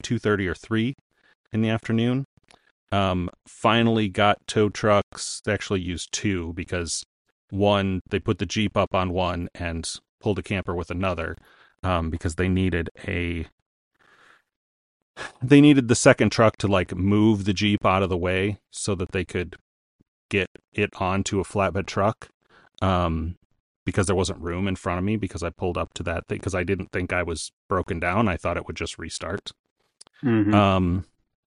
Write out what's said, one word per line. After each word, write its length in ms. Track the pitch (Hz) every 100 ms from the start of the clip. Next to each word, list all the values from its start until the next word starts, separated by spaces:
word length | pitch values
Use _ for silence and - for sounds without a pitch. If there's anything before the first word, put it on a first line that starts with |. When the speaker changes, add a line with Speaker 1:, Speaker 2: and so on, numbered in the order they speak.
Speaker 1:
two 160 | - 117
thirty 300 | 110 104 92
or 60 |
three 400 | 80 - 110 117 139 _ _ _ _ _
in 80 | 113
the 80 | 110
afternoon, 560 | 110 - 113 117 127 135 _ _ - _ _ _
um, 380 | 98 98 92 87 - _
finally 640 | - 117 113 113 113 107
got 300 | 92 104 101 -
tow 220 | - 107
trucks. 720 | - 110 101 - - - -
They 80 | -
actually 300 | 101 - 101
used 280 | 87 85 -
two 400 | - 107 92 85
because 500 | 85 87 90 82 - - _ _ _ _
one, 500 | 98 101 101 98 92 -
they 80 | 98
put 200 | - 110
the 80 | 92
Jeep 300 | - 104 -
up 180 | 92
on 180 | 95 92
one 360 | 90 90 87 85
and 340 | - 87 82 82 - _ _
pulled 180 | - 98
a 40 |
camper 320 | - 101 90
with 160 | 87 87
another, 460 | 87 95 85 82 85 _ _ _ _
um, 260 | - 87 82
because 260 | 82 90 80
they 120 | 92
needed 400 | 92 92 87 80 - -
a, 400 | 90 87 85 80 _ _ _ _ _ _ _ _ _ _ _ _ _ _ _ _ - - -
they 180 | 123 143
needed 280 | 147 139 117
the 60 |
second 360 | 117 - 127 113
truck 260 | - 113 -
to, 80 | 98
like, 280 | 98 90
move 500 | 90 95 104 107 104
the 80 | 98
Jeep 320 | 92 104 101 110
out 160 | 95
of 60 | 98
the 80 | 90
way 420 | 90 92 101 104 _
so 220 | - - 95
that 160 | 90
they 120 | 98
could 320 | 90 95 85 - _ _ _ _ _ _ -
get 180 | 101 92 - _
it 180 | - 104 -
onto 400 | 92 95 98 101
a 60 |
flatbed 420 | 87 104 95 85 90
truck, 420 | - 101 113 - _ _ _ _ -
um, 540 | 95 90 87 82 80 87 _ _ _ _
because 220 | - 90 92
there 100 | 92
wasn't 240 | 92 98
room 260 | 85 87 98
in 80 |
front 240 | 92 - 90
of 60 |
me 120 | 95 110
because 260 | 98 -
I 60 | 85
pulled 260 | - 92 87
up 140 | 82
to 80 | -
that 220 | 87 85 -
thing 140 | -
'cause 140 | -
I 100 | 90
didn't 260 | 90 95 92
think 220 | - 90
I 100 | 90
was 300 | 87 82 - _ -
broken 320 | 95 85 82
down. 260 | 85 92 117
I 80 | 82
thought 200 | 87 85
it 100 | 85
would 100 | 82
just 220 | 78 -
restart. 540 | 80 - 82 85 - - _ _ _ _ - _
Speaker 2:
Mm-hmm. 300 | - 113 101
Speaker 1:
Um, 520 | 104 101 95 92 90 90 _ _ _